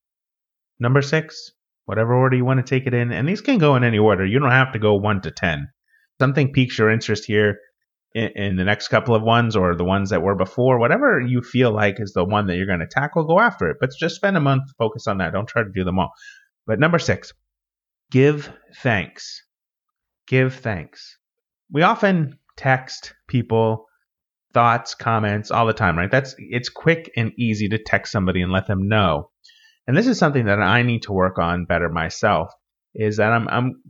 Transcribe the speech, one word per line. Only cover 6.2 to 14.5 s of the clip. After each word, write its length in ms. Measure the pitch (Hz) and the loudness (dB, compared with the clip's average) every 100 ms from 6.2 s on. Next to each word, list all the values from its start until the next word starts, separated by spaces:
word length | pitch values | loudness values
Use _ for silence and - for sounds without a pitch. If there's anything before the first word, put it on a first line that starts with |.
| 135 143 135 | 0 2 0
piques 260 | 135 127 - | 2 0 2
your 120 | 110 | 2
interest 340 | 113 - 104 | 2 -2 -4
here 360 | - 107 104 101 _ _ _ _ _ | -2 0 2 0 _ _ _ _ _
in, 180 | 113 110 - | -6 -6 -4
in 200 | 101 92 | -4 -2
the 80 | 92 | 0
next 240 | 104 - | -2 0
couple 260 | 113 120 113 | -2 2 0
of 80 | |
ones 320 | 110 117 117 107 | 2 2 2 2
or 180 | 90 | 0
the 120 | 85 90 | 0 0
ones 240 | 98 98 | 0 0
that 120 | 95 | -2
were 140 | 92 95 | 0 -2
before, 420 | 92 - 127 123 | -2 0 2 2
whatever 440 | 117 208 277 175 | 2 2 0 0
you 200 | 123 123 | 0 -4
feel 300 | 120 120 123 | -2 2 2
like 300 | 107 104 98 | 2 0 -2
is 100 | 101 | -4
the 140 | 95 90 | -2 0
one 220 | 104 98 | 0 0
that 100 | 87 | -2
you're 100 | 98 | -2
gonna 180 | 87 80 | -4 -4
tackle, 400 | - 147 170 156 | -4 -2 -2 0
go 140 | 175 | 2
after 300 | 233 - 165 | 2 0 -4
it. 80 | - | -2
But 120 | 127 - | -4 -4
just 200 | 165 - | -6 -2
spend 180 | 202 98 | -2 0
a 60 | |
month, 220 | 139 | 2